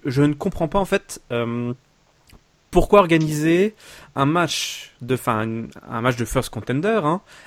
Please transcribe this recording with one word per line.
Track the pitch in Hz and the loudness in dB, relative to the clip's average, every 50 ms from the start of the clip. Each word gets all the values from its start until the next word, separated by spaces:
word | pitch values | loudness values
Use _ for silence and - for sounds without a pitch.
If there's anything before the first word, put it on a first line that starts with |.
| - | -6
je | 147 123 143 | -2 2 2
ne | 143 147 147 | 2 2 2
comprends | 147 - 190 - - 170 151 | 0 -4 -6 -4 -2 -4 -2
pas | - 202 | 0 -2
en | 190 | 0
fait, | - 196 196 - - - - - _ | 0 -2 -4 -4 -8 -14 -18 -10 _
euh, | 120 117 117 117 117 120 120 120 120 - _ _ _ _ _ _ _ _ _ _ - - _ _ _ _ _ _ | -4 -4 -2 -2 -4 -4 -4 -4 -6 -8 _ _ _ _ _ _ _ _ _ _ -20 -20 _ _ _ _ _ _
pourquoi | - 185 - - 208 202 | 2 2 4 6 6 6
organiser | 185 160 165 160 156 156 151 151 151 165 170 180 202 214 214 - - - - - - - _ | 6 6 4 4 4 2 0 0 2 2 4 4 2 0 -2 -6 -16 -20 -20 -20 -20 -10 _
un | 131 139 | -2 0
match | 143 160 175 170 143 - - - - - - - - _ _ | 0 2 0 0 -2 -2 -4 -6 -6 -8 -12 -16 -20 _ _
de, | 123 120 127 | -6 -4 -4
enfin, | 123 - 127 113 107 113 113 | -2 -2 -2 -2 -2 -2 -4
un, | 113 113 - - - - - - 120 | -4 -6 -8 -10 -14 -20 -14 -10 -8
un | 113 | -2
match | 113 131 123 120 | -2 -2 0 -2
de | 117 | -4
first | - - 135 - - | -2 -2 -2 -2 -2
contender, | - 110 - - 123 143 170 214 226 214 | -8 -8 -6 -4 -4 -2 0 0 0 0
hein, | 151 147 170 190 - - - - - | 0 0 -2 -2 -4 -12 -20 -20 -20